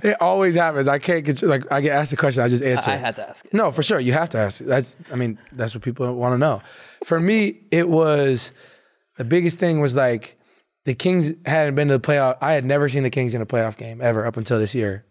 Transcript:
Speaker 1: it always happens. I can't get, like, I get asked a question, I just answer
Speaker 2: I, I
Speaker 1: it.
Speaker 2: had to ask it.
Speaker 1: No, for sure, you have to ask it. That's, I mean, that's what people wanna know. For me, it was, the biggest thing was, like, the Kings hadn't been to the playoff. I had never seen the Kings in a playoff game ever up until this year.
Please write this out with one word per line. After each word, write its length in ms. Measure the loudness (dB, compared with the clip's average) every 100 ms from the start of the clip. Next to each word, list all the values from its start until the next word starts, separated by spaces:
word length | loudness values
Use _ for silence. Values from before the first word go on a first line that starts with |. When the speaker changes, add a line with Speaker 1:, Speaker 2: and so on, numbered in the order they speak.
Speaker 1:
it 140 | -2 2
always 340 | 2 2 2 2
happens. 320 | 2 2 0
I 100 | 0
can't 260 | 0 -2 0
get, 160 | 0
like, 260 | 2 0 0
I 100 | 0
get 120 | 2
asked 200 | 0 -2
a 20 | 0
question, 280 | 0 2
I 40 | 2
just 160 | 2
answer 260 | 0 0 -2
Speaker 2:
I, 40 |
I 20 | -2
Speaker 1:
it. 40 |
Speaker 2:
had 140 | -4 -8
to 120 | -12
ask 160 | -16 -4
it. 80 |
Speaker 1:
No, 180 | 0 0
for 120 | 0
sure, 160 | 0 0
you 140 | 2
have 160 | 0 0
to 80 | -2
ask 240 | -2 -2
it. 60 | -2
That's, 280 | -2 -2 -8 -10
I 40 | -6
mean, 200 | -4 -6 -12
that's 240 | -8 -8 -6
what 80 |
people 300 | -8 -4 -4 -2
wanna 220 | 0 2
know. 240 | 2 0 -8 -20 -20 -12 -2
For 140 | 0
me, 400 | 2 2 0 -4 -2
it 200 | 0 2
was, 640 | 4 4 4 2 0 -4 -14 -20 _ _ _ _ -8
the 80 | 0
biggest 340 | 2 2 0
thing 220 | 0 2
was, 140 | 0 2
like, 420 | 2 0 -6 _ _ _ _ _ -6
the 80 |
Kings 400 | -2 0 2 0 -2 -2
hadn't 300 | 0 2 2
been 140 | 2
to 80 | 2
the 20 |
playoff. 380 | 2 2 2 0
I 120 | 0
had 100 | 0
never 240 | 2 0 0
seen 160 | 0
the 60 | -2
Kings 240 | -2 -2 -2
in 60 |
a 40 | -2
playoff 300 | -2 -2 -6
game 240 | -12 -4
ever 240 | 0 0 -2
up 120 | -4
until 200 | -2 0
this 160 | 0
year. 300 | -2 -4 -4 -6